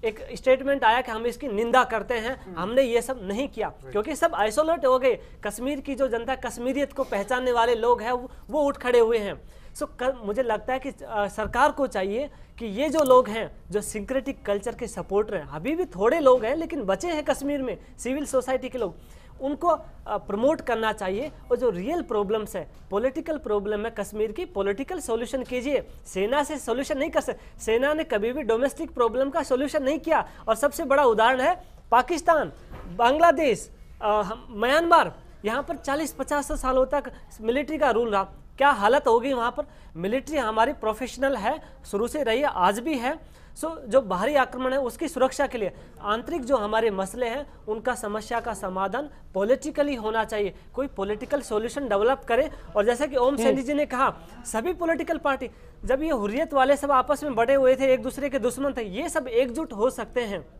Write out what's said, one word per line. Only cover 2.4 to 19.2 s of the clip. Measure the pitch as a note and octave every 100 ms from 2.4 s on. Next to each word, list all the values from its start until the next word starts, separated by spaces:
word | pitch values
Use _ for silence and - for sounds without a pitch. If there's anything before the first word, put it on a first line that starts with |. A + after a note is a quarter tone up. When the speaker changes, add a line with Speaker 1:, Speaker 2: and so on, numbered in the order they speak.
Speaker 2:
हम्म। | - F3
Speaker 1:
हमने | F#3 B3
ये | C4+ A#3
सब | A#3 C4
नहीं | F#3+ G3+ C#4
किया, | - F#3+
Speaker 2:
राइट। | - C3+
Speaker 1:
क्योंकि | G3+ G#3 D4
सब | E4+
आइसोलेट | E4 G#3 G#3+ D#4 E4+ C#4
हो | B3+
गए। | B3+ G#3 - -
कश्मीर | G#3 G#3 B3 C#4+
की | C#4
जो | C4+ C4+
जनता, | A#3 A#3
कश्मीरियत | C4 B3+ A3+ A#3+ C4+ C#4
को | -
पहचानने | C4 G#3 G3+ B3+ B3+
वाले | A#3+ A#3
लोग | A#3 A#3 A#3+
हैं, | G#3+
वो, | B3 B3 - -
वो | C4
उठ | C#4+ C#4
खड़े | B3 A#3+
हुए | A3+ A#3
हैं। | G3+ D#3 - - - -
So, | D4 -
क-, | B3 C4
मुझे | G#3+ G#3
लगता | B3 G#3+ G#3
है | B3+
कि, | C#4
अ, | - C4 A3+ G3+
सरकार | - G#3+ A#3+ D4
को | D4 C4
चाहिए | G#3 F#3+ G#3+ C#4+ - - -
कि | A#3
ये | G3 D4+
जो | D4+
लोग | C#4 B3+ B3
हैं, | A3+ F3+ - -
जो | F#3
syncretic | G3+ G#3+ G3+ C4 C4+ C4 -
कल्चर | G3+ A3
के | A3+ A#3
सपोर्टर | - E3+ G3 G#3+
हैं, | G3+ C#3
अभी | D3 F3+
भी | D#4+
थोड़े | F#4 E3+ G#3 E4
लोग | C#4 B3+
हैं, | A3 D4+
लेकिन | E4 D#4
बचे | G3 F#3+ F4
हैं | D#4
कश्मीर | D4 D4 C#4 C#4+
में, | B3+ F#3 - -
सिविल | A#3+ C4+
सोसाइटी | C#4+ C4 B3+ C4 B3+
के | B3+
लोग, | G#3 - - -